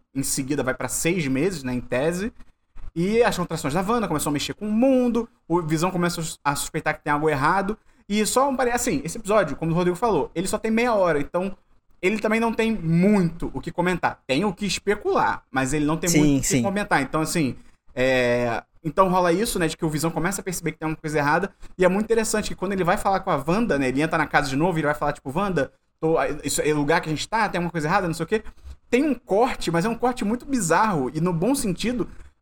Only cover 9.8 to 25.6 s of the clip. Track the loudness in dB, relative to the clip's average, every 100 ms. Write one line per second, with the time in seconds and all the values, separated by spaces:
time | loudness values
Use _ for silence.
9.8 | 2 0 0 0 0 -4 -4 -2 0 2
10.8 | 2 2 2 2 0 -4 -4 -8 _ _
11.8 | _ _ -2 0 0 2 0 0 0 0
12.8 | 2 4 6 4 2 -2 -8 -6 -8 -2
13.8 | 0 0 -2 -4 -2 0 0 -2 -4 -4
14.8 | -2 -2 0 2 0 -2 -6 -4 0 0
15.8 | 0 0 2 4 4 4 2 2 2 -2
16.8 | 0 0 0 -2 -2 0 -2 -4 -16 _
17.8 | _ 0 2 4 4 2 0 -2 -8 _
18.8 | -6 2 4 4 2 2 0 0 -2 -2
19.8 | -4 -2 -2 -2 -4 -4 -6 -6 -6 -6
20.8 | -6 -6 -4 -2 0 0 -2 -8 -18 2
21.8 | 2 4 2 0 0 -2 -2 -6 -4 -2
22.8 | 0 2 2 0 0 -2 0 0 2 0
23.8 | 0 0 0 0 0 0 0 0 0 2
24.8 | 0 0 -2 -4 -6 -4 -2 -2